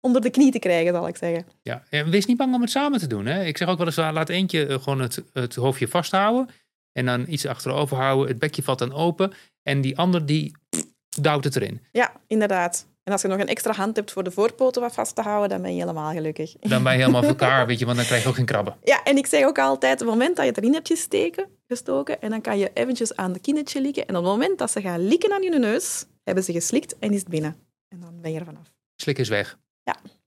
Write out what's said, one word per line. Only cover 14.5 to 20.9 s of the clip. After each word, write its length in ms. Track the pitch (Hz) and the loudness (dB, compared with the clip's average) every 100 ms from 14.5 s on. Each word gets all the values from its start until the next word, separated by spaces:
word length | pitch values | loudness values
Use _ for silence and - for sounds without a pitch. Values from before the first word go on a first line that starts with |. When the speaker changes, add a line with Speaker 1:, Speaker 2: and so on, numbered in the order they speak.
| - 262 247 | 2 0 0
Speaker 1:
wat 120 | 240 | -4
vast 220 | - - - | -4 -4 -4
te 60 | |
houden, 280 | 208 208 202 | -2 0 0
dan 120 | 190 | -2
ben 120 | 180 180 | -4 -4
je 40 | |
helemaal 320 | 175 160 151 | -4 -4 -6
gelukkig. 420 | 165 156 151 156 - | -4 -6 -6 -10 -6
Speaker 2:
Dan 240 | 208 127 | -2 2
ben 80 | 131 | 2
je 60 | 127 | 4
helemaal 220 | 131 127 | 4 4
voor 80 | - | 4
elkaar, 360 | - 127 135 117 | 2 4 4 2
Speaker 1:
<laughs> 20 | |
Speaker 2:
weet 120 | 117 | 0
je, 60 | 120 | 0
want 120 | 123 | 0
dan 80 | 120 | 2
krijg 180 | 123 | 2
je 60 | 127 | 2
ook 60 | 127 | 0
geen 100 | 120 | 0
krabben. 300 | 107 101 - | 0 -2 -2
Speaker 1:
Ja, 200 | - 277 | 2 2
en 140 | - 277 | 4 2
ik 80 | 277 | 4
zeg 200 | 294 269 | 4 4
ook 140 | 269 | 4
altijd, 340 | 269 269 262 262 | 2 2 2 2
op 60 | 233 | 0
het 100 | 220 | 2
moment 180 | 277 359 | 2 2
dat 100 | 269 | 0
je 60 | |
het 80 | 220 | 2
erin 140 | 226 | 2
hebt 140 | 311 | 2
gesteken, 600 | - | 0